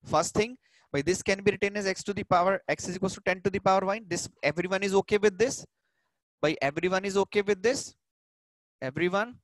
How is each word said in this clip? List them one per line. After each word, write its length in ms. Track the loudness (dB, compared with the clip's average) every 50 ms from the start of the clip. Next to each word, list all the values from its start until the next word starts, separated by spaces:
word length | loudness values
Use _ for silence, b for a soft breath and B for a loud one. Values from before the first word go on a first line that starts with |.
| -4
First 300 | 2 0 0 0 2 0
thing, 240 | 0 -2 -2 -4 _ b b b b b b
by 100 | -4 -2
this 200 | 0 0 -2 0
can 220 | 0 -2 -2 2 2
be 80 | 0
written 260 | 2 2 -2 -2 -2
as 80 | -2 -2
x 180 | -2 -4 -4 -6
to 100 | -6 -6
the 100 | -6 -2
power, 380 | _ 2 4 4 4 2 0 -2
x 200 | -4 -4 -4 -4
is 80 | -10 -6
equals 180 | -4 -4 -4 -4
to 80 | -2 _
ten 160 | -2 -2 0
to 80 | -2 -4
the 100 | -4 0
power 260 | 2 4 4 4 2
y. 160 | 0 -4 -4 -4
This, 200 | -6 -6 -6 -6 -10 _ _
everyone 420 | -2 -2 0 0 -4 -2 -2 -2 0
is 120 | 2 2
okay 220 | 2 2 4 2
with 200 | 4 4 2 4
this? 280 | 2 0 0 0 -8 -12 _ _ _ _ _ _ _ _ _ _ _ _ _ _ _
By 140 | -2 -2 0 0
everyone 440 | -2 -2 -2 0 -2 0 0 0 -2
is 120 | 0 0
okay 240 | 0 0 _ 0 0
with 200 | 2 2 -2 2
this? 340 | 2 0 0 0 -6 -10 _ _ _ _ _ _ _ _ _ _ _ _ _ _ _ _ _ _
Everyone? 540 | -10 -8 -2 -2 0 0 2 0 -2 -2 -8 -20